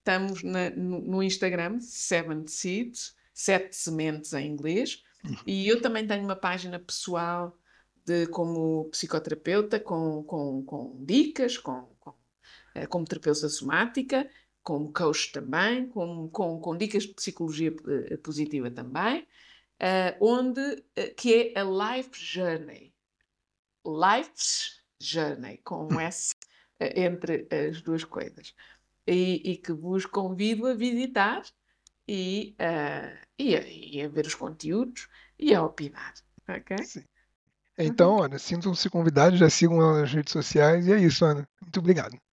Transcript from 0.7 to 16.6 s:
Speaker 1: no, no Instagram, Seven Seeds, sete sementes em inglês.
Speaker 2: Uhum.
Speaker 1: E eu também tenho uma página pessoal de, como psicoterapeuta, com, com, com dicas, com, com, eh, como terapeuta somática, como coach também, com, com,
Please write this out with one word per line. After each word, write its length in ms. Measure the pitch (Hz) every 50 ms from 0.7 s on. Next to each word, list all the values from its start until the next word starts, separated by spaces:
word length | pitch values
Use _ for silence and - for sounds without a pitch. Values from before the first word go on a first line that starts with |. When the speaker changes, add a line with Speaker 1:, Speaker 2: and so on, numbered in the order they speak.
Speaker 1:
no, 300 | 180 180 180 180 180 180
no 220 | 180 180 185 190
Instagram, 580 | 190 190 185 - - 185 180 175 170 175 214 240
Seven 640 | 240 - - - - - 185 170 165 160 156 156 156
Seeds, 680 | 156 - - - 185 180 208 247 240 240 - - - _ _ _ _
sete 420 | _ - - - 190 185 190 190 -
sementes 600 | - - 170 160 156 156 156 151 151 151 - 160
em 120 | 139 143 151
inglês. 540 | 151 143 143 156 165 208 262 - - - _ _ _ _ -
Speaker 2:
Uhum. 120 | 151 131 - -
Speaker 1:
E 200 | - 196 196 190
eu 140 | 202 226 233
também 260 | 233 254 226 220 220
tenho 180 | 208 208 202 202
uma 120 | 202 190
página 420 | 190 - 185 180 185 175 180 175 175
pessoal 800 | 180 - - - - - 180 170 170 170 175 175 175 175 175 _ _ _ _ _ _ _ _ _ _
de, 220 | - 170 170 170
como 580 | 165 170 175 170 165 165 165 160 160 160 156 156 156
psicoterapeuta, 920 | - - - 160 - 156 156 156 156 151 - - 180 208 208 208 220 208
com, 420 | 208 - 185 165 165 160 156 151 151
com, 380 | 151 180 160 143 143 135 135
com 400 | 135 - 147 139 120 131 127 131 135
dicas, 500 | 143 190 269 302 302 - - 262 240 247
com, 320 | - - - 131 127 127 - _ _
com, 140 | _ 151 - _ _ _ _ _ _ - - - _ _ _
eh, 120 | - 143
como 200 | - - 175 165
terapeuta 420 | - 165 156 - 156 151 151 151 151
somática, 800 | - - - 135 151 165 226 233 - 277 262 - 269 262 262 269 _ _ _ _ _ _
como 300 | _ - 143 143 151 151
coach 400 | 147 - 175 156 151 - - -
também, 560 | - 143 139 - 135 165 190 214 240 254 254 254
com, 400 | 247 220 175 170 170 165 160 160
com, 320 | 160 - 196 170 165 160